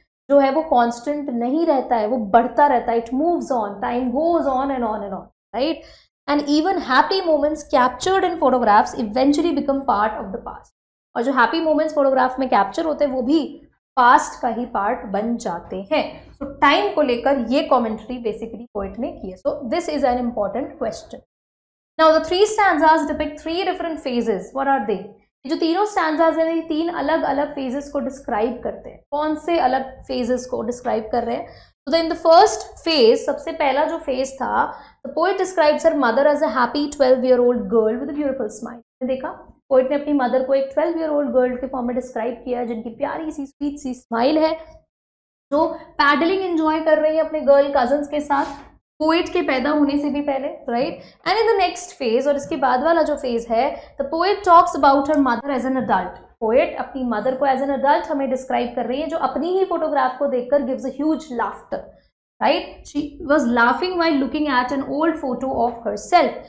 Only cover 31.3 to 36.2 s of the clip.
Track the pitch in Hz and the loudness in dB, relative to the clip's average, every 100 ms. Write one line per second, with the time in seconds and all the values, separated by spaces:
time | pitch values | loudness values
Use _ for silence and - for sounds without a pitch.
31.3 | 262 359 - - _ - 330 330 339 330 | -6 -8 -18 -20 _ -2 0 0 0 6
32.3 | 330 427 - - - 339 311 226 269 - | 8 8 2 -10 -8 0 4 6 6 0
33.3 | - 320 320 285 269 320 330 294 254 262 | -6 -6 -2 0 0 0 -4 -4 -4 -6
34.3 | - 220 214 285 - - _ - - 349 | -6 -2 -2 -2 -6 -20 _ -8 -2 0
35.3 | 381 370 - 302 302 330 302 240 233 | 0 0 2 2 4 2 2 2 4